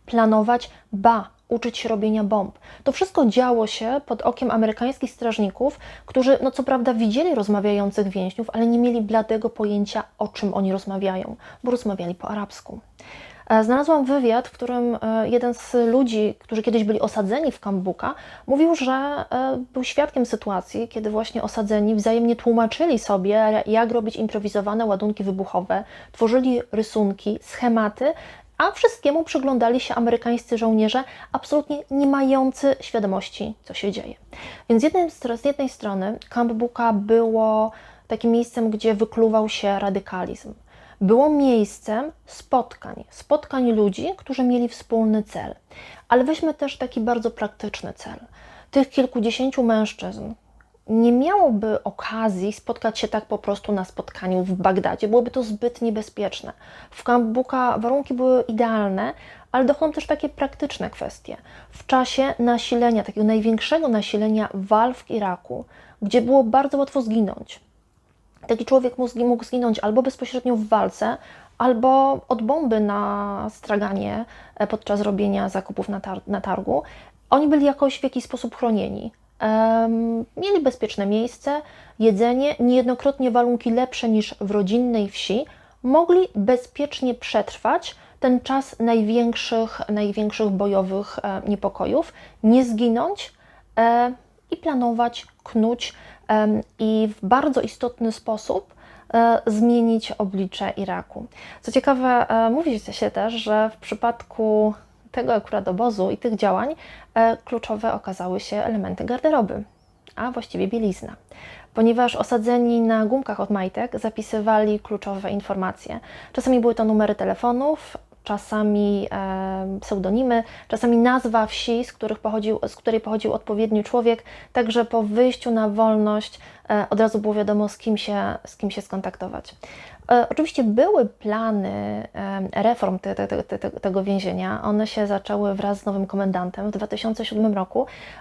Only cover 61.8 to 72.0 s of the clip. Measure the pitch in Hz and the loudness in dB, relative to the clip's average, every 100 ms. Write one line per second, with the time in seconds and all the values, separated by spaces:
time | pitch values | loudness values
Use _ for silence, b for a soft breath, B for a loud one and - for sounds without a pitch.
61.8 | - 262 254 - 269 - 240 233 - 240 | 0 0 0 0 -2 2 2 0 0 2
62.8 | 240 220 - - 214 220 220 220 - 311 | 2 2 -2 0 2 2 2 0 0 0
63.8 | 302 220 196 208 214 214 - 196 190 214 | 2 0 0 -2 0 0 -2 -6 0 2
64.8 | 240 254 - 226 196 180 - 120 - B | 2 -2 -6 -4 -4 -6 -8 -12 -12 B
65.8 | B B 202 240 233 269 226 262 277 277 | B B 0 0 4 4 6 2 2 0
66.8 | 277 277 226 226 202 - - - _ _ | -2 -2 0 0 0 -2 -14 -20 _ _
67.8 | _ _ _ _ _ _ - 226 233 262 | _ _ _ _ _ _ 4 4 8 6
68.8 | 247 247 247 226 240 233 - 254 240 220 | 4 -2 -4 0 2 2 0 -2 0 0
69.8 | 208 220 254 - 247 254 254 233 214 214 | 2 2 2 -2 -8 -6 -2 -2 2 2
70.8 | 196 - 220 - B B B - 247 226 | 2 -2 -4 -4 B B B -2 0 4
71.8 | 262 269 | 4 4